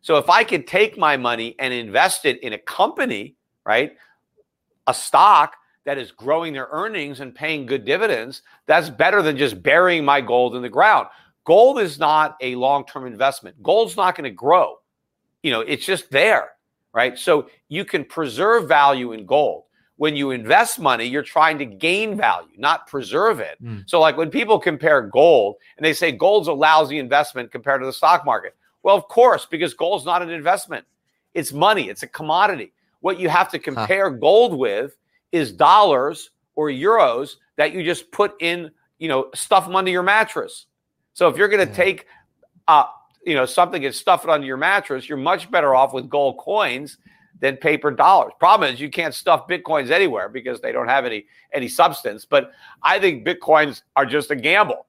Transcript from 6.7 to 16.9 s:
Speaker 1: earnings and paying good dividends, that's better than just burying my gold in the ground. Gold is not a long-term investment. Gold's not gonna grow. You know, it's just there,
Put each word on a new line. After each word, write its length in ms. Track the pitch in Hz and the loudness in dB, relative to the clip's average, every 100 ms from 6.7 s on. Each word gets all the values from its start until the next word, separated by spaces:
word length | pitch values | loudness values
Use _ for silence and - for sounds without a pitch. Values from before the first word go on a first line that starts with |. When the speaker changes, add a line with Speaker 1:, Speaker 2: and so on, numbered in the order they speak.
Speaker 1:
earnings 500 | 156 214 202 143 135 | -8 -8 -8 -10 -12
and 120 | 135 | -16
paying 320 | 120 156 156 120 | -10 -8 -6 -6
good 200 | 131 107 | -6 -2
dividends, 560 | 170 220 123 120 - _ _ - | -2 0 -2 -6 -16 _ _ 2
that's 240 | 156 151 | 2 2
better 320 | 113 165 202 | 0 2 4
than 160 | 156 135 | 0 0
just 260 | 139 95 | -2 -2
burying 400 | 87 160 185 170 | 2 4 4 2
my 160 | 143 143 | 2 0
gold 360 | 117 123 123 123 | 2 0 0 -4
in 40 | |
the 60 | 123 | -6
ground. 380 | 131 202 170 104 _ _ _ - | 2 4 4 0 _ _ _ 4
Gold 340 | 180 247 269 | 6 6 4
is 180 | 185 139 | -4 -2
not 380 | 165 156 151 - | 0 2 0 -4
a 140 | 131 123 | -8 -4
long-term 520 | 131 143 131 143 127 | 0 -2 -4 -14 -14
investment. 560 | 107 135 135 95 101 | -2 -4 -4 -18 _
Gold's 320 | 104 202 220 180 | 0 0 0 0
not 200 | 185 175 | -2 -2
gonna 160 | 139 | -10
grow. 480 | 95 131 180 123 - _ _ _ _ _ _ | -6 2 2 2 -6 _ _ _ _ _ _
You 80 | 156 | -4
know, 100 | 117 | -4
it's 240 | 113 143 - | -4 -6 -4
just 260 | 190 - | -6 -2
there, 400 | 139 202 170 - _ _ _ _ | 2 2 2 -2 _ _ _ _